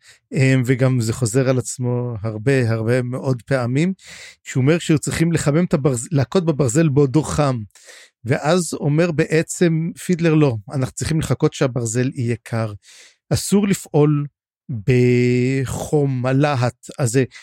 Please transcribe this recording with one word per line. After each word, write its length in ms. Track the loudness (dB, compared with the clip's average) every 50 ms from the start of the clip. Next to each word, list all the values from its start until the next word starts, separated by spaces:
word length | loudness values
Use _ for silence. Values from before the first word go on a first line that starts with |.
| _ -20 -20 _ _ -6
אמ, 320 | 0 2 2 4 4 2 2
וגם 360 | 0 0 2 2 0 2 0
זה 120 | 0 -2 -2
חוזר 360 | -2 -2 0 0 0 2 2
על 80 | 0
עצמו 580 | 0 -2 -6 -8 -6 -4 -4 -2 -4 -4 -6 -6 -6
הרבה, 480 | -8 -8 -6 -4 0 0 2 2 2 2
הרבה 320 | 0 0 0 0 0 0
מאוד 400 | 0 -2 -6 -4 -2 -2 -4 -4
פעמים, 520 | -2 -2 -2 -2 0 0 0 0 0 0 -2 -6 -10 -20 -20 -20 -20 -20 -20 _ -12
שהוא 180 | -6 -2 0
אומר 180 | 2 2 2 2
שהיו 200 | 2 0 0 0
צריכים 320 | 0 -2 -2 0 0 0
לחמם 340 | 0 0 0 0 0 2 0
את 80 | 0 0
הברז-, 340 | 0 2 0 0 -2 -4 -2
להכות 340 | 0 0 0 0 0 -2 0
בברזל 440 | 0 0 0 0 0 2 2 2 4
בעודו 340 | 4 4 2 4 2 0 0
חם, 360 | 0 -2 0 0 0 0 -4 -6 -10 _ -20 -20 -20 -20 -20 -20 _ _ _ -4
ואז 480 | -2 -2 0 0 2 2 2 0 -2 -4
אומר 380 | -4 -2 0 2 2 2 2
בעצם 800 | 2 0 0 0 2 0 0 0 0 2 2 2 2 0 -2 -4 -8 -8 -4
פידלר, 280 | -4 -2 0 2 4 4
"לא, 240 | 4 4 4 2 -2 -8 -8 -6
אנחנו 200 | -4 -4 -4 -4
צריכים 260 | -6 -4 -2 -2 -2
לחכות 340 | 0 -2 -2 0 0 -2 0
שהברזל 560 | 0 -2 -2 -2 -2 -4 -2 -2 -2 -2 -2 -2
יהיה 200 | -4 -2 -2 -4 -4 -6
קר, 300 | -6 -4 -4 -4 -4 -8 -12 _ -20 -20 -20 -20 -20 _ _ _ -2
אסור 380 | -2 -2 0 2 2 2 2
לפעול 580 | 2 -2 -2 -4 -2 0 2 2 4 2 0 -2 -6 _ _ _ _ _ _ _ -10
בחום, 1600 | -8 -4 0 2 4 4 4 4 4 4 2 2 2 2 0 0 -2 -2 -4 -4 -6 -8 -6 -2 0 0 0 0 -2 -2 -2
הלהט 640 | 0 2 2 2 2 2 0 0 -2 -2 _ -16 -14 -6 -4
הזה, 240 | -2 0 2 0 0 0 -4 -16